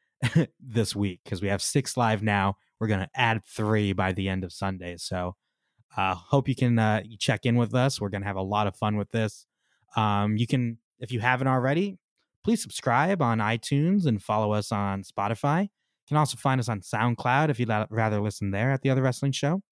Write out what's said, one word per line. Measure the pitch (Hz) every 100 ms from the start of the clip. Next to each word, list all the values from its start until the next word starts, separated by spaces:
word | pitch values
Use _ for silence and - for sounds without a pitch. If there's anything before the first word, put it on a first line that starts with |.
| _ _
<laughs> | 123 165 143 _
this | 131 113 107
week | 101 101 90
'cause | - 92
we | 98
have | 98
six | - 147 131 -
live | 117 107
now. | 107 101 98 95 _ _
We're | 113
gonna | 101 95 -
add | 120 113 -
three | - 107 110 101
by | 95 95
the | 92 98
end | 95
of | 90
Sunday. | - 98 92 90 85
So | - 92 90 - _ _ _ _ _ -
uh, | 95 92
hope | - 143 131
you | 127
can, | 123 117
uh, | 113 107 113 113
check | - 107 120
in | 120
with | 113 123
us. | 135 -
We're | 101
gonna | 98 98
have | 95
a |
lot | 95 104 104
of | -
fun | 110 104
with | 98
this. | 117 110 - - _ _ _ _ -
Um, | 107 101 104 107
you | 117
can, | 135 120 113 _ _
if | -
you | 123
haven't | 120 127 135
already, | 131 127 151 202 185 _ _ _ _
please | - 226
subscribe | - - - 120 165 190
on | 127 113
iTunes | 107 117 - 139 160 202 160
and | 107
follow | - 107 107
us | 107 101
on | 104 101 98
Spotify. | 95 - 101 113 143 160
You | 202 - _ _ _
can | 151
also | 151 -
find | 139 131
us | 113
on | 104
SoundCloud | - 110 120 117 123 135 156
if | 117
you'd | 117
la-, | 107 107
rather | 110 110 107
listen | 104 - 101
there | 98 123
at | 135
The | 139
Other | 131
Wrestling | 131 123 139
Show. | 135 143 185 -